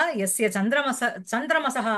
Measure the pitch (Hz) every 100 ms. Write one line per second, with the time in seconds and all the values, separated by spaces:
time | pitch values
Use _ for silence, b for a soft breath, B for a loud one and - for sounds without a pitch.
0 | 330 247 190 - 214 202 208 285 277 247
1 | 240 185 185 233 311 320 285 254 226